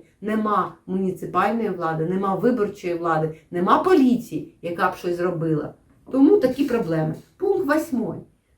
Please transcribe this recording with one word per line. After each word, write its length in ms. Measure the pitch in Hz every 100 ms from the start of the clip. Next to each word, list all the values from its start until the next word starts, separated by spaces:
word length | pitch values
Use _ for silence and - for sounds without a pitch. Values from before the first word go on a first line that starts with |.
| - _
нема 520 | 202 220 214 202 175 - -
муніципальної 840 | 190 185 180 - 170 208 226 202
влади, 360 | 170 160 156 160
нема 300 | 190 196 175
виборчої 580 | 233 208 202 - 180
влади, 420 | 170 170 156 156 - _
нема 320 | 175 196 294
поліції, 720 | 359 349 254 - - 156 - _
яка 280 | 170 170 185
б 60 | -
щось 220 | 180 175
зробила. 560 | 180 165 160 151 143 - _ _ -
Тому 260 | 269 285 415
такі 260 | 254 262
проблеми. 520 | 269 233 165 160 156 - - _
Пункт 300 | 392 392 277
восьмой. 500 | 311 - 233 190 - - _ _